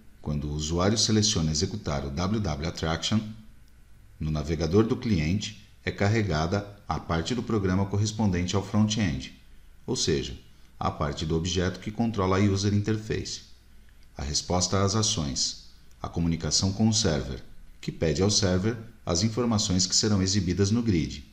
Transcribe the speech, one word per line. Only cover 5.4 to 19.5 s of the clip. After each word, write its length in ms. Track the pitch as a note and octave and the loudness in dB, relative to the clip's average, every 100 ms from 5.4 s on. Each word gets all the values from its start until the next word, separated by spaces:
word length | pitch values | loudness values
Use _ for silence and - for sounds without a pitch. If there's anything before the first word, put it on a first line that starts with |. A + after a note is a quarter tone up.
| - - - - | -2 -12 -20 -8
é 80 | F2+ | -8
carregada 880 | - G2+ A2+ G#2 D2+ E2 G2+ - - - | 0 2 2 2 0 0 -2 -4 -14 -6
a 140 | D#2+ | -6
parte 340 | - - - | 0 -2 0
do 80 | A#2+ | -4
programa 440 | G#2+ A2 F#2 F#2 G2 | 0 0 2 2 2
correspondente 680 | G#2 G#2+ - G#2+ F2 F2+ | 0 0 2 2 2 0
ao 80 | G2+ | -2
front-end, 720 | - G#2 G#2+ A2 F#2 C2 - - - - - - - | 2 4 4 4 0 -2 -8 -16 -20 -20 -20 -14 -6
ou 100 | B2 | -2
seja, 420 | - C#2+ B1+ C2+ - - - - | 0 0 -2 -10 -16 -20 -20 -6
a 120 | F2 | -6
parte 340 | - D2+ C#2+ | -2 -4 -2
do 100 | D#2+ | -2
objeto 460 | E2 F2+ F#2 F2+ F#2 | 0 0 0 -2 -4
que 100 | A2 | -8
controla 460 | G#2+ A2+ G#2 F#2 F#2+ | -2 -2 0 2 4
a 40 | |
user 340 | G2+ G2 G#2 | 4 2 2
interface. 760 | G#2 G#2+ G#2+ - - - - - - - - - - - - | 2 0 -2 -2 -4 -4 -12 -14 -20 -20 -20 -20 -20 -18 -8
A 60 | |
resposta 640 | D2 D2 - F2+ - G2 | -4 -4 0 0 2 2
às 100 | G2 | 2
ações, 760 | A2+ G2+ - C#2+ B1 - - - - - - | 2 0 0 -2 -2 -4 -6 -16 -20 -20 -12
a 60 | - | -6
comunicação 640 | E2 E2+ D#2+ D#2 - G2 | -2 0 0 0 2 0
com 160 | G2+ A2 | 2 2
o 40 | |
server, 500 | G#2 F#2 C#2+ B1+ B1+ - - - - | 4 2 0 -2 -8 -12 -18 -18 -10
que 100 | - | -10
pede 320 | - E2 D2 | -2 0 4
ao 80 | G2+ | 4
server 460 | G#2 F#2+ F#2 G#2+ A2 - - - | 4 2 2 0 -2 -10 -10 -2
as 160 | F2 | 0
informações 640 | A2+ A2+ A#2 | 0 0 0